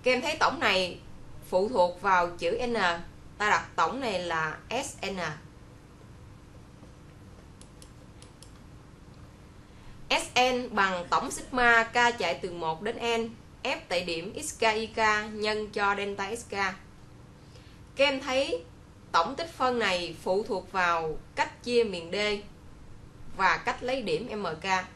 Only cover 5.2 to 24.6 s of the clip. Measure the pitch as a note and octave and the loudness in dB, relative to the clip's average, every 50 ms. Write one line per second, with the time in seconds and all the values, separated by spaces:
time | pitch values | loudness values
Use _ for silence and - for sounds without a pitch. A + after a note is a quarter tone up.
5.2 | E3+ D#3 D3+ D3+ - - - - - - - - - - - - - - - - | -4 -6 -6 -8 -14 -18 -20 -20 -20 -20 -20 -20 -20 -20 -20 -20 -20 -20 -20 -20
6.2 | - - - - - - - - - - - - - - - - - - - - | -20 -20 -20 -20 -20 -20 -20 -20 -20 -20 -20 -20 -20 -20 -20 -20 -20 -20 -20 -20
7.2 | - - - - - - - - - - - - - - - - - - - - | -20 -20 -20 -20 -20 -20 -20 -20 -20 -20 -20 -20 -20 -20 -20 -20 -20 -20 -20 -20
8.2 | - - - - - - - - - - - - - - - - - - - - | -20 -20 -20 -20 -20 -20 -20 -20 -20 -20 -20 -20 -20 -20 -20 -20 -20 -20 -20 -20
9.2 | - - - - - - - - - - - - - - - - - - C4+ E4 | -20 -20 -20 -20 -20 -20 -20 -20 -20 -20 -20 -20 -18 -18 -18 -16 -2 0 0 0
10.2 | E4 - - B3 B3+ B3+ B3+ B3 B3 A3 G#3+ G#3 G3 F#3+ F#3 F3 E3+ - E3 D#3 | 0 0 2 4 4 4 4 0 -2 -2 2 2 2 2 2 -2 0 2 2 2
11.2 | A#3+ C4+ - - - - C4+ B3 B3 A#3 A#3 A3+ A3+ A3+ - A#3+ A#3+ A#3+ A#3 A#3 | 2 0 -6 -8 -8 -4 0 4 6 8 8 6 6 4 2 4 4 4 4 2
12.2 | - E3+ F3 E3+ - F#3 F3 E3+ E3 D#3+ D#3+ E3 G#3 G#3 - - A#3 A#3 A#3 A3+ | -2 -2 -2 -4 -6 -8 -6 -4 -2 -4 -4 -2 -4 -6 -6 -2 -2 0 0 0
13.2 | A3+ A#3 A3+ - - - - - - B3 D#4 D#4+ - - F3+ F3 F3+ F3 E3+ D#3+ | -2 -4 -8 -14 -18 -20 -16 -6 -4 -4 -4 -4 -4 -2 -2 -2 0 -2 -4 -4
14.2 | E3+ G#3 A#3+ - - - - - A3+ A3+ G#3+ A3 A3+ G#3+ - A#3 A3 G#3+ G#3+ G#3 | -6 -6 -8 -8 -8 -8 -2 2 2 2 2 2 -2 -2 0 2 2 4 4 2
15.2 | G#3+ A3 G#3+ G#3 G#3 G#3+ G#3+ G#3+ G#3+ G#3 G#3 G#3+ G3+ G3+ G3+ G3+ G3+ G3+ G3+ G3+ | 0 -4 -6 -2 -2 0 0 -2 -4 -4 -2 0 0 2 2 0 -2 -4 -4 -4
16.2 | G3 G3 A3 A#3 - - G#3 G3 G3 F#3+ F#3+ - - - - - - - - - | -4 -6 -6 -8 -8 -6 -2 -2 -2 -2 -2 -6 -16 -20 -20 -20 -20 -20 -20 -20
17.2 | - - - - - - - - - - - - - - - - C#4 C#4+ C#4 C4 | -20 -20 -20 -20 -20 -20 -20 -20 -20 -20 -20 -20 -20 -12 2 2 4 4 4 0
18.2 | C4+ C4+ B3+ C4+ C#4 E4 - - - - - - - - - - - - - E3 | -2 -2 0 0 0 0 -2 -6 -6 -12 -18 -20 -20 -20 -20 -20 -12 2 2 2
19.2 | F3 A3 C#4 D4+ E4+ E4 - - C4+ B3+ B3 A#3+ G#3+ G3 F#3 F3+ F3 E3 D#3+ - | 2 2 -2 -6 -6 -8 -2 0 0 2 2 2 2 2 2 0 -2 -4 -8 -6
20.2 | - F3+ F#3 G3+ A3+ - G#3+ F#3 F#3 - - F#3+ F3+ F3 E3+ E3 E3 D#3+ D3+ - | -2 0 0 0 0 -2 -4 -4 -4 -4 0 2 4 4 4 2 0 -2 -4 -6
21.2 | - - - - D4 - - - - A#3+ A#3+ A#3 A3+ G#3 F#3 E3+ E3 E3+ F#3 G3+ | -10 -8 -2 -2 -2 -2 -2 -10 -4 2 4 4 4 4 0 -6 -6 -4 -2 0
22.2 | G#3 G#3 G#3 G3+ - - - - - - - - - - - - - - - - | 0 0 0 -2 -6 -14 -18 -18 -18 -18 -18 -18 -16 -16 -16 -16 -16 -18 -18 -14
23.2 | - - - F#3 F#3+ F3+ E3 D#3+ - A#3 - - - B3 C4 C#4 A3 F#3 D#3+ D#3+ | -14 -10 -2 4 4 4 4 4 0 -4 -4 -2 -2 -2 -2 -2 0 0 -2 -2
24.2 | A3+ A#3 G#3 G#3 G3 E3+ D#3 D#3+ | -2 -4 -6 -4 -4 -4 -4 -4